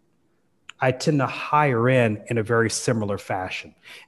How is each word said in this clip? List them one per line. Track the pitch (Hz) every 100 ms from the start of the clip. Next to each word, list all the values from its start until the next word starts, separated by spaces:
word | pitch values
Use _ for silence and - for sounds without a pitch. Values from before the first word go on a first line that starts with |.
| _ _ _ _ _ _ - -
I | 131
tend | 131 165 147
to | 127
hire | - - 151 147 117 120
in, | 131 117 104 -
in | 117
a |
very | 104 117 113
similar | - - 117 101 101
fashion. | - 101 92 - - - - -